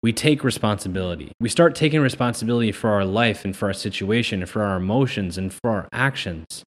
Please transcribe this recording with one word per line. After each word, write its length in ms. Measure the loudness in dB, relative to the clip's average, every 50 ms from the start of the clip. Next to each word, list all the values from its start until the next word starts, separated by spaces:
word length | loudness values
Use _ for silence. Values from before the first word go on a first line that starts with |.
we 120 | 0 0 -2
take 320 | 2 2 2 2 4 2
responsibility. 880 | -2 -2 0 0 0 0 0 -2 -6 -4 -4 -4 -4 -4 -6 -10 -14 -10 _
We 80 | -4 -4
start 260 | 4 6 6 4 6
taking 260 | 4 0 2 4 4
responsibility 720 | 2 2 2 0 0 -2 0 -2 -2 0 2 2 2 0
for 200 | 0 0 0 2
our 140 | 2 4 2
life 400 | 2 2 4 4 2 2 0 -4
and 120 | -6 -6
for 100 | -2 -2
our 80 | -4 -2
situation 680 | -2 -6 -6 -6 -4 -2 0 0 0 0 0 -2 -4 -4
and 60 | -4
for 140 | -2 -2 0
our 140 | 0 0
emotions 600 | 0 0 0 2 2 2 2 0 -2 -4 -4 -4
and 160 | -4 -6 -6 -6
for 180 | -4 _ -2
our 180 | -2 -2 -4 -6 -2
actions. 720 | 0 0 0 0 -2 -6 -6 -8 -8 -12 -14 -16 -18 -18 _